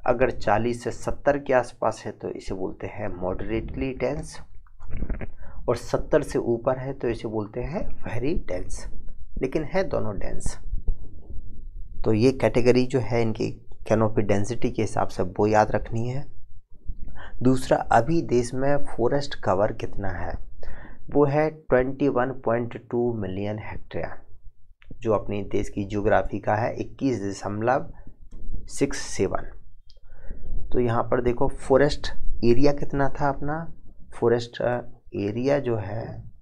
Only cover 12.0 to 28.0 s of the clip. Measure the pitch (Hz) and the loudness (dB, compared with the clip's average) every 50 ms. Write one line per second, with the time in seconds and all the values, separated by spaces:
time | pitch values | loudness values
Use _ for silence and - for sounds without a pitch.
12 | - 113 110 107 117 131 131 131 120 110 - 127 113 123 123 127 127 127 - 131 | 2 4 4 4 4 2 2 2 0 2 4 4 4 6 6 4 2 2 0 0
13 | 117 - 120 117 117 113 110 - - - - - - - - - - - 110 110 | 0 0 0 2 2 0 0 -2 -4 -4 -4 -10 -8 -8 -8 -6 0 2 2 4
14 | 113 107 - 117 107 98 104 98 101 - 120 - - 123 - - 107 101 - 104 | 4 2 2 2 2 4 4 2 2 2 4 2 2 2 2 0 -2 0 0 0
15 | 98 101 - - 101 92 95 - 104 107 107 107 107 104 - 104 - - 123 113 | 0 0 0 -2 -2 -2 0 0 2 4 6 4 4 4 2 -2 -2 -2 -2 -2
16 | 117 123 127 139 147 - - - - - - - - _ - - - - - - | -2 -2 -2 -2 -2 -2 -2 -4 -4 -4 -6 -8 -8 _ -18 -6 -2 -2 0 0
17 | - - - - - - - - 117 127 135 131 - - 151 - - - - 117 | 2 0 2 0 0 0 0 4 4 6 4 4 4 2 2 2 4 4 4 4
18 | - - 165 165 143 - 120 120 120 117 131 131 131 139 143 143 - - - - | 4 4 2 0 2 2 0 0 0 0 -2 0 2 4 6 6 6 6 6 2
19 | 113 120 143 143 143 - - - - 107 92 92 104 - - - - 92 - 90 | 2 2 2 0 0 -2 -4 -2 0 0 2 2 2 0 0 -4 -4 0 0 0
20 | 98 98 87 85 85 85 85 - - - - - - - - - - - - - | 0 0 0 0 -2 -4 -2 -4 -4 -4 -2 0 2 2 2 0 -2 -8 -8 -6
21 | - - - 143 147 139 135 151 156 156 156 - - - 131 127 127 135 135 131 | -6 0 4 4 4 4 4 0 0 0 -4 -8 -2 2 2 2 2 2 0 0
22 | 143 139 - 123 123 135 127 - - 113 113 120 120 117 - 110 - - 123 120 | 0 2 2 2 0 -2 -4 -4 -2 -2 0 0 -2 -4 -8 -12 -10 -4 -2 0
23 | 120 120 117 110 101 92 92 101 101 104 107 107 107 - 90 - - - - 85 | 0 0 -2 -2 -6 -6 -4 -4 -4 -4 -6 -6 -8 -8 -8 -8 -8 -6 -6 -6
24 | 80 - - - - - - - - - _ - - - - _ - - - - | -6 -4 -6 -8 -8 -10 -12 -12 -12 -16 _ -16 -20 -20 -20 _ -14 -12 -10 -6
25 | - 113 104 98 95 - 101 101 98 98 - 101 101 - - 107 101 95 104 104 | 0 0 0 0 0 -2 -4 -4 -4 -2 -2 0 0 0 -4 -6 -6 -4 -4 -2
26 | 101 107 101 92 95 - - 101 - - 107 107 120 - - - 104 104 - - | 2 2 2 2 2 0 -6 -4 -2 -2 0 0 0 -4 -4 -6 -8 -10 -8 -4
27 | 131 139 123 104 98 101 98 - - 101 101 104 110 123 131 151 165 - - - | -2 -2 -2 -2 -4 -6 -6 -6 -8 -6 -6 -2 -2 0 0 -2 -2 -6 -10 -12